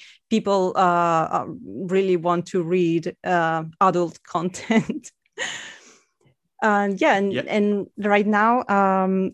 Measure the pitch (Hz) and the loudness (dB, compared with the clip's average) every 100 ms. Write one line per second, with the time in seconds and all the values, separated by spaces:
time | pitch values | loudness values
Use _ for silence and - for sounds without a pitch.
0 | - - _ 220 196 196 185 - 180 175 | -14 -20 _ -2 2 0 0 2 2 2
1 | 175 165 156 175 - - - 104 180 190 | 2 2 0 -2 -4 -10 -14 -10 -4 -2
2 | 190 180 170 175 175 190 165 185 170 165 | 0 0 0 -2 -2 -4 -2 0 0 0
3 | 170 - 180 175 165 160 165 - 190 180 | -4 -8 -2 0 0 -2 -6 0 2 2
4 | 170 - _ 175 175 - - 226 - 311 | -2 -6 _ -6 -6 -8 0 0 0 -8
5 | - _ _ - - - - - - - | -12 _ _ -10 -10 -10 -14 -20 -20 -20
6 | _ _ _ _ _ _ 220 202 202 196 | _ _ _ _ _ _ 0 2 0 0
7 | 320 202 202 190 - 214 208 202 - - | 2 2 0 -2 -2 0 0 0 -4 -6
8 | 202 208 208 208 220 247 - 202 196 190 | 0 2 2 2 2 2 0 2 2 2
9 | 190 190 190 | 2 0 0